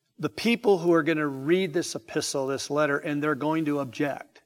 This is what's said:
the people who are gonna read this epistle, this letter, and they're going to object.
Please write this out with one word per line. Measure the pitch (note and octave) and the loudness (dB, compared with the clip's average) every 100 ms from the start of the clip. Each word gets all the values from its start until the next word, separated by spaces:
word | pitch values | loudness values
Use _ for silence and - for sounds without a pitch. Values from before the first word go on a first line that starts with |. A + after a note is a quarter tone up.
| _ _ | _ _
the | G3+ | -6
people | - A3+ A#3 - F#3+ | -2 0 2 4 4
who | E3+ | 6
are | E3 | 4
gonna | D3+ D#3+ D3+ | 4 0 0
read | C3+ C3+ F3+ F#3+ | -2 2 2 2
this | D#3+ D#3 | -2 -4
epistle, | - - D#3 - C#3+ C3+ | -8 -6 -4 -2 -2 -2
this | C3+ - | -4 -2
letter, | C#3+ D3+ C#3+ | 0 2 0
and | D#3+ D3 | -2 -2
they're | D3+ C#3+ | -2 -2
going | D3 D#3+ D3+ | 0 0 0
to | D3 | -2
object. | C3+ - D3 - - - | -4 -4 -4 -4 -12 -20